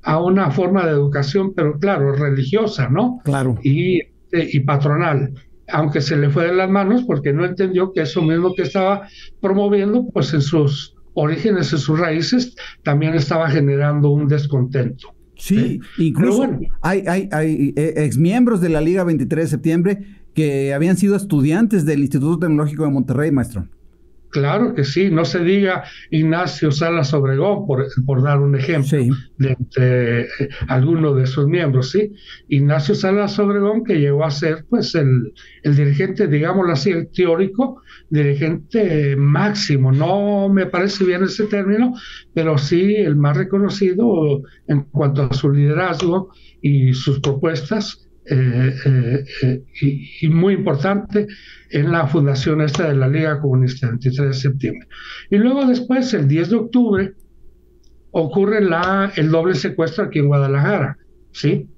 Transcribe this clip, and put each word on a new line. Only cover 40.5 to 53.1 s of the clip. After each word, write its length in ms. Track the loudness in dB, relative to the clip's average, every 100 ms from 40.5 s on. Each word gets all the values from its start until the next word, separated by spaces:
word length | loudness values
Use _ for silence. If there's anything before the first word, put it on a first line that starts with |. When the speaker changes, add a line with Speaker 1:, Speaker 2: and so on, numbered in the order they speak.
| 2 2
Speaker 1:
parece 400 | 0 -2 0 0
bien 180 | 2
ese 220 | -2 -2 -2
término, 480 | -2 0 0 0 -2 -14 -20 -6
pero 240 | -2 0 0
sí 360 | 2 2 2
el 220 | 2 2 2
más 220 | 2 0
reconocido 1040 | 0 0 0 0 0 2 0 2 0 -2 -6 -20 -2
en 140 | -2 0
cuanto 380 | -2 0 0 0
a 20 |
su 160 | 0 0
liderazgo 840 | 2 2 0 -2 -2 0 -2 -4 -16 -20 _
y 300 | 0 2 2
sus 300 | 2 0 -2
propuestas, 800 | -2 -2 -2 -2 -4 -4 -4 -10 -20 -20 -2
eh, 460 | 0 2 2 0 0 2
eh, 360 | 2 2 -2 -4 -2
eh, 200 | -2 -2 -8 -2
y, 440 | -2 -2 -10 -4 2
y 40 |
muy 260 | 4 4 2
importante 720 | 0 0 0 -2 0 -2 -2 -10 -20 -20 -6
en 220 | -2 0
la 160 | 0 0
fundación 540 | 2 2 0 0 0
esta 260 | 0 0 0
de 80 | 2
la 120 |
Liga 320 | 2